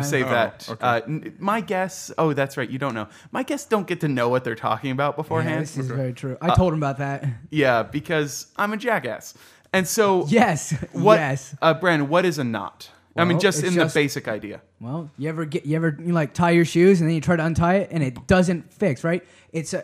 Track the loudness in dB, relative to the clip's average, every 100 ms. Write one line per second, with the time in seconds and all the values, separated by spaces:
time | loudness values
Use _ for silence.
0 | 0 -2 0 0 0 -4 -14 -4 0 0
1 | -2 -8 -8 -8 -4 -4 -4 -4 -4 -8
2 | -12 -2 0 0 -4 -4 -6 -4 -6 -6
3 | -10 -14 -10 -8 -6 -6 -2 -2 -2 -4
4 | -2 0 0 0 -2 -4 -4 -4 -4 -2
5 | -2 -4 -4 -2 -2 -2 -4 -6 -6 -4
6 | -6 -6 -10 -4 2 4 4 0 -4 -4
7 | -6 -4 -6 -8 -6 2 4 4 0 -6
8 | -2 -2 -2 -6 -12 -4 -4 -2 -2 -2
9 | -2 -8 -12 -20 -20 _ _ -2 0 2
10 | 4 2 4 4 4 0 -4 -6 -6 0
11 | 4 6 4 -4 -6 0 2 4 2 2
12 | 4 2 2 0 -4 -4 -8 -14 -20 _
13 | _ 0 2 4 4 2 2 2 2 2
14 | 0 -2 -6 -8 -8 -14 _ _ -10 -8
15 | -10 -8 -6 -6 -6 -6 -2 0 0 -2
16 | -2 0 0 2 4 6 4 6 6 6
17 | 4 2 2 2 2 2 4 2 0 -2
18 | -2 -4 2 4 4 0 -6 _ -2 0
19 | -2 -4 -6 -20 _ -8 -6 -8